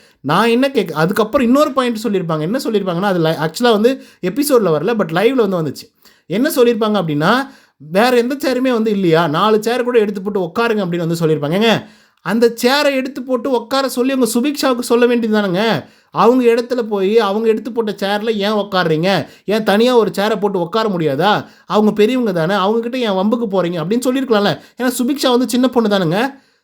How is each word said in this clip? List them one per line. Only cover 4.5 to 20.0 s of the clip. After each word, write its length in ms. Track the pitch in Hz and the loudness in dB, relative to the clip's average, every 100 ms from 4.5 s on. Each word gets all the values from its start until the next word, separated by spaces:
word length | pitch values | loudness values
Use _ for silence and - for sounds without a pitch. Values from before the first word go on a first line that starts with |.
| 254 190 | 2 2
வரல, 240 | 151 175 233 | 0 0 -2
but 140 | 180 | -2
லைவ்ல 360 | 160 220 269 208 | 0 0 2 0
வந்து 140 | 185 | 0
வந்துச்சு. 240 | 151 127 - _ - _ _ | -4 -8 -18 _ -20 _ _
என்ன 260 | 175 285 277 | -2 0 4
சொல்லியிருப்பாங்க 420 | 240 226 214 208 | 2 2 0 0
அப்படின்னா, 340 | 170 147 160 240 262 - _ _ 147 | 0 0 2 0 -2 -12 _ _ -4
"வேற 260 | 180 240 247 | 0 2 2
எந்த 180 | 240 277 | 0 -2
சேருமே 360 | 311 254 262 | -2 0 0
வந்து 200 | 240 220 | 0 0
இல்லையா? 360 | 202 180 156 170 | 0 2 2 2
நாலு 360 | 156 208 214 | 2 2 2
சேர் 200 | 220 247 | 0 -2
கூட 160 | 247 247 | 0 2
எடுத்து 220 | 214 202 | 0 -4
போட்டு 180 | 196 196 | -6 -4
உட்காருங்க" 420 | 170 175 233 214 185 | -4 -2 -2 0 -2
அப்படின்னு 220 | 175 165 | -2 -2
வந்து 180 | 165 165 | -2 0
சொல்லியிருப்பாங்க. 320 | 156 143 180 | 0 0 0
ஏங்க, 260 | 226 175 - _ _ _ | 2 0 -4 _ _ _
அந்த 320 | 165 214 240 226 | -4 0 2 2
சேரை 300 | 240 277 294 | 0 2 0
எடுத்து 300 | 269 262 269 | 0 -4 -10
போட்டு 280 | 247 254 247 | -6 -4 -2
உட்கார 380 | 247 220 269 269 | -4 -2 -2 -2
சொல்லி 240 | 254 254 | -2 -2
உங்க 140 | 269 233 | 0 0
சுபிக்ஷாவுக்கு 460 | 240 269 285 277 247 | 0 -2 0 -2 -2
சொல்ல 260 | 247 240 240 | 0 2 4
வேண்டியது 320 | 240 226 214 | 2 0 0
தானேங்க. 480 | 202 175 226 165 - _ _ | 0 0 0 -2 -6 _ _
அவங்க 320 | 147 208 254 | 0 4 4
இடத்துல 360 | 233 233 233 254 | 4 2 0 -4
போய் 400 | 220 202 190 220 | -4 -2 2 2
அவங்க 280 | 202 202 226 | 2 0 0
எடுத்து 240 | 220 247 | 0 -2
போட்ட 200 | 233 214 | -6 -6
சேர்ல 440 | 196 196 208 220 220 | -4 -4 -4 -2 -2
ஏன் 160 | 196 | -2
உட்காருறீங்க? 760 | 214 202 185 175 156 175 185 - - - | -2 -2 -2 0 0 0 0 -2 -12 -4
ஏன் 180 | 214 | -2
தனியா 340 | 214 202 233 | 2 2 4
ஒரு 140 | 247 | 4